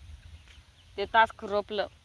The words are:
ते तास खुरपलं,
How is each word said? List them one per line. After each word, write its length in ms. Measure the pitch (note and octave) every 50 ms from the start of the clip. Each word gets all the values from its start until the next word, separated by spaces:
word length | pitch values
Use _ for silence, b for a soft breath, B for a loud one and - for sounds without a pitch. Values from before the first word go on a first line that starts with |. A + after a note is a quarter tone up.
| - - - - - - - - - - - - - - - - - - - G3
ते 80 | G3+
तास 240 | F#3+ - A3+ A3 A3 - -
खुरपलं, 500 | A3+ G3 G3 G#3 G3+ - G#3+ G3+ F#3 - - -